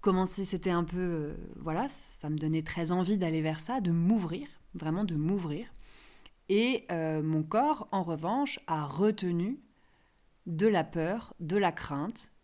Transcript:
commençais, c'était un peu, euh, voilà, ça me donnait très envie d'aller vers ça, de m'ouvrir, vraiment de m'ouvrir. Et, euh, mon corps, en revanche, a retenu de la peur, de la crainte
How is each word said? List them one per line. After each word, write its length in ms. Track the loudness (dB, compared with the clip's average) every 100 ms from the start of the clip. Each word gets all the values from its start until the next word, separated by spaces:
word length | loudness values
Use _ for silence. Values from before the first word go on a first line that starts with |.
commençais, 420 | 4 4 4 2
c'était 280 | 0 0 0
un 120 | 0
peu, 140 | 0 -2
euh, 380 | -2 -2 -4 -8 -12 -10
voilà, 320 | -4 -2 -4
ça 420 | -6 -8 -8 -4
me 80 | -2
donnait 240 | 0 0
très 300 | -2 -4 0
envie 260 | 0 2 2
d'aller 240 | 2 0
vers 200 | 0 -2
ça, 180 | -2 0
de 120 | 2
m'ouvrir, 580 | 2 4 2 0 -6 -10 -16 -18
vraiment 320 | -8 -2 -2 0
de 100 | 0
m'ouvrir. 520 | 0 0 -2 -6 -8 -14 -20 -20 -20 -20 -20 _ _
Et, 360 | 4 4 0 -2
euh, 320 | -2 0 0
mon 200 | 2 0
corps, 440 | 2 2 2 0 -2
en 100 | -2
revanche, 560 | 0 -2 0 0 0 -4 -2
a 180 | -2 -2
retenu 760 | 2 2 2 0 0 0 -4 -12 _ _ _ _ _ _ _ -8
de 200 | 2 4
la 160 | 4
peur, 500 | 2 0 0 -2 -6 -12
de 160 | -2 2
la 160 | 2
crainte 640 | 0 -6 -4 -4 -6 -14 _